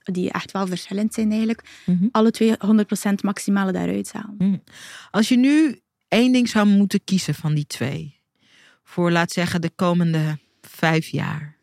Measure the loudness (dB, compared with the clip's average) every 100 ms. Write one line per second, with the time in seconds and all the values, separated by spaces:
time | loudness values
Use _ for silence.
0 | -8 -4 -4 -4 -6 -6 -6 -6 -6 -6
1 | -4 -2 -2 -2 -2 -6 -10 -8 -2 0
2 | 2 2 2 4 2 2 2 2 2 -2
3 | -2 -2 -2 -4 -2 0 0 -2 -4 -4
4 | -6 -12 -12 -2 0 -2 -6 -20 -20 -20
5 | -4 -2 2 4 4 4 2 -2 _ _
6 | _ 2 4 4 2 4 4 4 4 0
7 | -2 -2 -2 -4 -2 -2 -4 -6 -6 -6
8 | -12 -18 _ _ _ _ _ _ _ -2
9 | 0 0 -2 -2 -4 -2 -4 -2 0 2
10 | 2 0 -2 -4 _ _ -20 -2 0 0
11 | -2 -4 -4 -6 -12 -18